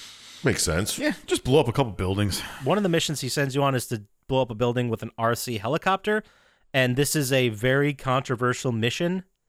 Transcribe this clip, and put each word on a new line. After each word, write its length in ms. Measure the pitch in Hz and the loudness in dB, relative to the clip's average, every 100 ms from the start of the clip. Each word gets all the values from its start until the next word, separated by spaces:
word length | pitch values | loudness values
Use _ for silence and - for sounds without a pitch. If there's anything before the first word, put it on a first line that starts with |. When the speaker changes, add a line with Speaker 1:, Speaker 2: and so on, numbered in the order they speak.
| - - - - | -20 -20 -20 -2
Speaker 1:
Makes 200 | 131 92 | 0 2
sense. 360 | - 80 - - | 2 0 0 -2
Speaker 2:
Yeah, 160 | 294 - - | -2 -2 -2
just 160 | 359 | -2
blow 160 | 127 151 | 4 4
up 80 | 113 | 4
a 40 | |
couple 200 | 139 123 | 2 0
buildings. 480 | 90 92 98 101 - - - | 0 -2 0 0 -2 -8 -6
Speaker 3:
One 120 | 139 196 | 0 2
of 60 | |
the 80 | 196 | 2
missions 320 | 165 - 147 | 0 0 -4
he 80 | 131 | -4
sends 240 | 156 139 | -2 -2
you 80 | 135 | 0
on 120 | 139 | 0
is 120 | 131 - | 0 -2
to 160 | 113 101 _ - | -8 -8 _ -2
blow 140 | 131 | 0
up 80 | 120 | 0
a 40 | |
building 360 | 107 120 123 123 | 0 0 0 -2
with 120 | 113 | -2
an 80 | 117 - | -6 -2
R 180 | 113 | 0
C 220 | 120 - 110 | 0 -2 -4
helicopter, 680 | 110 160 190 190 214 214 - _ _ _ _ | -2 -2 0 0 0 -2 -4 _ _ _ _
and 220 | 135 127 123 | 0 2 2
this 200 | 143 156 | 2 0
is 160 | 127 | 2
a 160 | 131 123 | 2 2
very 460 | 104 127 135 147 | 2 2 2 2
controversial 760 | 139 131 127 131 123 123 123 131 | -2 -2 -2 -2 -2 0 0 -2
mission 540 | 113 117 - 175 185 - _ | 0 0 0 -2 -2 -6 _